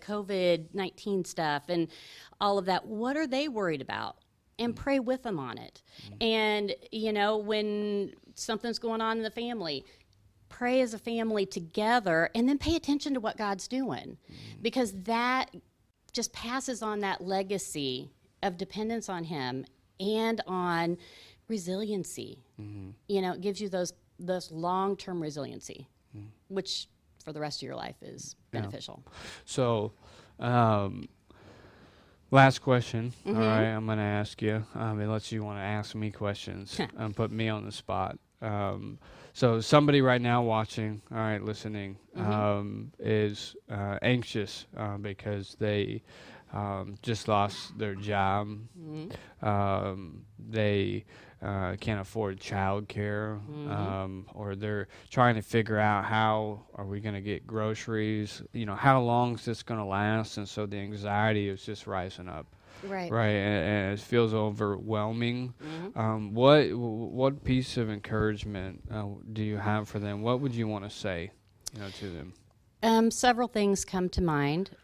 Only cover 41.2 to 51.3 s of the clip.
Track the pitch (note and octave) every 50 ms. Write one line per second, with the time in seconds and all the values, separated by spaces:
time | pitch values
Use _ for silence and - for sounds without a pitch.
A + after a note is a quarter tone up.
41.2 | A2 A2 G#2+ G2+ G#2 G#2+ G#2 - - G#2+ G#2+ G#2 G2 G2 G2 - - _ - -
42.2 | G#2+ G#2 G#2+ G#2+ G#2 G#2 G#2 G2+ G#2 G2+ G#2 G#2+ A2 - - - - A2 A2 G#2+
43.2 | G#2+ G#2 G#2 - - - - - - - A2 G2+ G2+ G2+ G2+ - - A#2 B2 B2
44.2 | A#2 - - A2 G2+ - - - - - - - G#2+ G#2 G2+ G2+ G2+ G#2 F#2+ -
45.2 | - G#2+ G#2 G2+ G2 - - - A2 G#2 G#2 G#2 G2 G#2 G#2+ A2 - - - -
46.2 | - - - - - - - G#2 G#2 G2+ G2 F#2+ G2 G2 G2+ - - A#2+ A2 -
47.2 | - A2 G#2+ G2+ G2+ G#2 G2 - - - - - G#2+ G#2 F#2+ F#2+ G2+ G#2 G#2 G2
48.2 | F#2+ F#2+ G2 G#2 G#2 G#2 G#2+ G#2 A2+ A#2+ - F3+ E3 D#3 D3+ D#3 D#3 G#3 - -
49.2 | - - - - - G#2+ G#2 G2+ G2+ G2 G2 G2 G2 G2 F#2+ G2 F#2 D#2+ - G2+
50.2 | - - - - A2 A2 A2 A2 G#2+ G#2 G2+ G2+ G2 G2+ G2+ G#2 - - - -
51.2 | - -